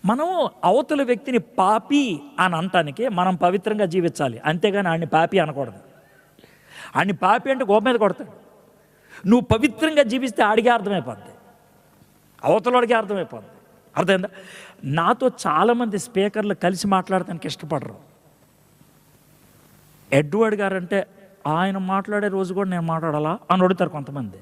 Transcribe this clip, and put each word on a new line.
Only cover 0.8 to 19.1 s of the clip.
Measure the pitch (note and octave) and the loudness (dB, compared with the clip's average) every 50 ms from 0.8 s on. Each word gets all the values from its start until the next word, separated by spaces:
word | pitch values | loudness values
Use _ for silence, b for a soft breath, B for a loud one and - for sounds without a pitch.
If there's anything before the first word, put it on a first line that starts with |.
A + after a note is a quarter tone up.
| C#4+ - D#4 C#4+ C#4 | 2 0 0 0 2
వ్యక్తిని | A#3 B3 - - C#4 B3 | 0 0 -2 -2 -2 -2
పాపి | A3+ - - - - F#3 F#3+ G#3+ A3+ A3+ - C#4+ D4 C#4 A#3 E3+ C#3+ - - - - | -2 -2 -2 -2 0 2 2 2 0 0 0 0 2 2 0 -4 -6 -10 -12 -2 0
అని | F3+ F#3 E3+ | 0 0 0
అనటానికి | D#3+ F3 F#3 - F3+ D#3+ D3 C3+ - A#3 C4 | -2 -4 0 0 0 0 0 -4 -4 -4 -2
మనం | G3+ F3 F3+ F#3 F#3 | 0 0 2 0 2
పవిత్రంగా | - F#3 F3 F#3 G3+ - A3 G#3+ G#3 G3+ | 2 2 2 2 0 -2 -2 0 0 0
జీవించాలి, | F3 E3 F#3+ E3+ E3 - - D3 B2+ A#2 - | 0 0 0 0 0 -2 -2 -4 -4 -4 -4
అంతేగాని | - D3+ D#3+ E3+ F3 G#3 F#3+ G3+ G3 | -2 -2 0 2 0 0 0 0 0
ఆడిని | F3 E3 E3 E3+ | 0 -2 -2 -2
పాపి | - - D#3+ E3 E3 G3 F#3+ | 0 2 2 2 4 2 0
అనకూడదు. | D#3+ D3+ C3+ C#3 C3+ A2+ F#2+ G2 - - _ - _ _ _ _ _ _ _ B B B B B B B B B B B B | 0 0 -2 -6 -8 -8 -10 -18 -20 -20 _ -20 _ _ _ _ _ _ _ B B B B B B B B B B B B
ఆడిని | B2+ E3+ G3 F#3+ | 0 0 0 -2
పాపి | - - F#3 G#3+ B3 B3 C4+ | 0 2 2 2 2 2 -2
అంటే | C4+ B3+ B3 | -2 -2 2
గోప | F#3+ G3+ A3 G#3 | 2 2 2 4
మీద | C4 B3 | 2 2
కొడతాడు. | A3+ G#3+ G3 - - B3+ D3+ - - - - _ _ _ _ _ _ B B B B B B B B B | 2 2 0 0 -4 -10 -18 -18 -20 -20 -20 _ _ _ _ _ _ B B B B B B B B B
నువ్వు | F#3 A3+ B3 F#3 | 2 2 2 4
పవిత్రంగా | - A3 A3+ C4+ C#4+ - - D#4 D#4+ D#4 D4 C#4 | 2 2 2 2 -2 0 0 -2 2 2 2 2
జీవిస్తే | G#3+ A#3+ C4 C4 B3+ - - A#3 | 2 0 -2 -2 -4 0 2 2
ఆడికే | G#3 A3 A3+ A3 A#3+ | 4 4 4 4 4
అర్థమైపోద్ది, | A#3+ A3+ F#3 G3+ G3+ F3 A#2 B2 A2 G2 - - - - _ - _ _ _ _ _ _ _ _ _ _ _ _ _ _ _ _ _ - - | 2 2 0 -2 -4 -4 -4 -6 -12 -12 -16 -20 -20 -20 _ -20 _ _ _ _ _ _ _ _ _ _ _ _ _ _ _ _ _ -4 0
అవతలవాడికే | C3 F3 G#3+ E3+ A#3+ B3 B3 A#3+ A3 A#3+ | 2 2 2 2 2 2 2 2 4 2
అర్థమైపోద్ది. | A3+ A3 F#3+ G#3 F#3+ D#3+ - B2 A2+ G2+ - - - _ _ _ _ _ _ - | 0 0 -2 -6 -6 -6 -8 -10 -16 -18 -18 -20 -20 _ _ _ _ _ _ -4
అర్థమైందా? | D3 F3+ F3 G3 F#3 F#3 - B B B B B B B B B B - | -2 2 2 2 0 0 -6 B B B B B B B B B B -6
నాతో | C3+ C#3+ E3 E3+ F#3 A#3+ - C4 B3 - - - | -2 0 2 2 2 2 2 0 -2 -2 -2 -4
చాలామంది | F3+ D3+ D#3+ F#3+ A#3 A#3+ A#3+ B3 A3 G3 | 0 2 2 2 2 2 0 -2 -4 -4
స్పీకర్లు | F#3+ - - - F#3+ G3 G#3 - G#3+ G#3 G#3 F#3+ | -6 -8 -4 -2 0 0 0 -2 -4 -4 -4 -4
కలిసి | - - F3 F#3+ F3 - | 0 0 -2 -2 0 0
మాట్లాడటానికి | G3+ G3 F#3 F3+ - G3 F#3 F3+ - F3 D#3+ - | 0 0 0 0 0 -2 -2 -2 -4 -10 -8 -8
ఇష్టపడరు. | D#3+ C#3+ - - C#3+ E3 C3+ A2 G#2+ G#2 - - _ _ _ _ _ _ _ _ _ _ _ _ _ _ _ _ _ _ _ _ _ | -8 -8 -8 -8 -6 -6 -6 -6 -10 -14 -16 -20 _ _ _ _ _ _ _ _ _ _ _ _ _ _ _ _ _ _ _ _ _